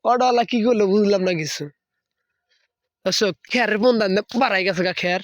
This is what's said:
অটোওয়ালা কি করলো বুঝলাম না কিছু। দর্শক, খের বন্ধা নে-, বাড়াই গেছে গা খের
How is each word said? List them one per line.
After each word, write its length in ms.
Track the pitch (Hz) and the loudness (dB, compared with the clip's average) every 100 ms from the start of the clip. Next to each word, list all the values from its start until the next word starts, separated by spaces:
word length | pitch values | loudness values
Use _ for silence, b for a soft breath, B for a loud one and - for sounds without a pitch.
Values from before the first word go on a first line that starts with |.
অটোওয়ালা 400 | 226 247 254 240 | 0 2 2 2
কি 200 | 233 240 | 0 0
করলো 240 | 220 226 202 | 0 2 2
বুঝলাম 340 | 208 202 202 | 2 2 0
না 100 | 185 | 0
কিছু। 380 | 175 151 - 147 - _ _ _ _ _ _ _ _ _ _ _ _ 190 | -2 -6 -8 -12 -16 _ _ _ _ _ _ _ _ _ _ _ _ -6
দর্শক, 260 | - 208 - - | -2 -2 -4 -6
খের 260 | 247 226 214 | -2 0 2
বন্ধা 300 | 247 233 208 | 2 2 2
নে-, 320 | 190 - 233 | -2 -2 -2
বাড়াই 240 | 254 196 | 0 0
গেছে 200 | 185 175 | 0 -2
গা 100 | 180 | -4
খের 260 | 175 180 185 | -4 -4 -4